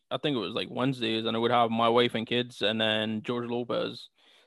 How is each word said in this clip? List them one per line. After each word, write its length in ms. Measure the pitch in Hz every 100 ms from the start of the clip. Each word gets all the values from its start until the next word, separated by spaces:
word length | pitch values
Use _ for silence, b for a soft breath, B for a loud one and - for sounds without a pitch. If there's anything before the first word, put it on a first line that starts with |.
| _
I 60 | 127
think 180 | 156 131
it 40 |
was, 140 | 90
like, 160 | 117 95
Wednesdays, 560 | 120 131 123 113 113 113
and 100 | 113
it 40 |
would 100 | 117
have 220 | 120 117
My 180 | 113 117
Wife 240 | 117 120
and 140 | 117 113
Kids 340 | 120 123 -
and 180 | 101 110
then 440 | 110 107 110 110
George 260 | 107 120 120
Lopez. 600 | 120 120 120 117 120 - b b b